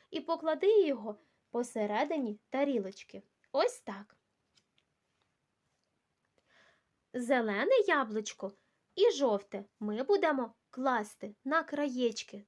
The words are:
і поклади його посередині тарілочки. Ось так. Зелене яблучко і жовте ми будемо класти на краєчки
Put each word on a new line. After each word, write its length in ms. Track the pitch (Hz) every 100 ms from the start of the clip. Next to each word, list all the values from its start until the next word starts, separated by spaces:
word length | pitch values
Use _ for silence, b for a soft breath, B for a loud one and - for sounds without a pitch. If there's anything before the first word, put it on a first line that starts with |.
| b
і 100 | 311
поклади 600 | - 320 311 311 392 440
його 380 | 320 240 214 208 b b _
посередині 920 | 233 240 226 208 214 294 320 233 208 _
тарілочки. 760 | 262 285 240 190 - - 202 - _ _
Ось 280 | 269 466 -
так. 380 | - 196 208 _ _ _ _ _ _ _ _ _ _ _ _ _ _ _ _ _ _ _ _ _ _ _ b b b b b _ _
Зелене 640 | 247 240 254 220 202 320 523 392
яблучко 640 | 302 220 214 208 - 196 b b b _ -
і 160 | 440
жовте 540 | 294 269 202 - 196 202 -
ми 240 | 208 214
будемо 500 | 285 403 320 269 226 - _
класти 640 | - 269 240 214 - 208 -
на 200 | 269 320
краєчки 840 | 320 294 294 247 240 214 - 202